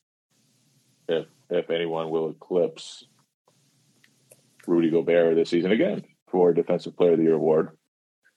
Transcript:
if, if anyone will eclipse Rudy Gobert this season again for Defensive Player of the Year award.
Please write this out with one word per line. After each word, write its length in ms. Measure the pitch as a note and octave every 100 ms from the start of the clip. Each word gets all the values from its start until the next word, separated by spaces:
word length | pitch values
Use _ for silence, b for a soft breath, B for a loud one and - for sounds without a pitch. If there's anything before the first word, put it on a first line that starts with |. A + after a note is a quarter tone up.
| _ _ _ _ _ _ _ _ _ _ -
if, 180 | D#2+ D#2 _ -
if 200 | F2 -
anyone 400 | E2+ E2+ D#2+ D#2+
will 200 | D#2+ D#2+
eclipse 760 | D#2+ - F2+ D#2+ D#2+ - - - _ _ _ _ _ _ _ _ _ _ _ _ _ _ _ -
Rudy 240 | E2+ E2
Gobert 460 | E2 D#2+ E2+ E2 E2
this 140 | D#2+
season 220 | F2 F#2
again 320 | A2+ F#3+ - - _ _
for 220 | F#2 F2
Defensive 440 | E2 - F2 - -
Player 160 | F2
of 60 | D#2+
the 60 |
Year 100 | D#2+
award. 360 | D#2+ D#2 D#2 - - _ _ _ _ _